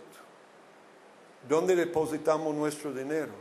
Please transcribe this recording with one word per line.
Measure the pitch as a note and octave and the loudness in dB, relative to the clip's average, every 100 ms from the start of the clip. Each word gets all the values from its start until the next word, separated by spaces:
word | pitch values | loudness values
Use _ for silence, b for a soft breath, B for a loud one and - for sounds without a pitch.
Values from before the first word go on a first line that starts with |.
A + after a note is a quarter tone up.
| - - - - - - - - - - - - - - B2+ | -16 -20 -20 -20 -20 -20 -20 -20 -20 -20 -20 -20 -20 -14 0
¿Dónde | D#3 F#3 F3+ | 2 4 4
depositamos | E3 D#3+ D#3 D3+ D#3+ D#3 D#3 | 2 0 -2 0 2 2 0
nuestro | D3+ D3+ D3 D3+ | 0 -2 -2 -6
dinero? | C3 C3+ D#3 C3 - | -6 -4 -4 -4 -10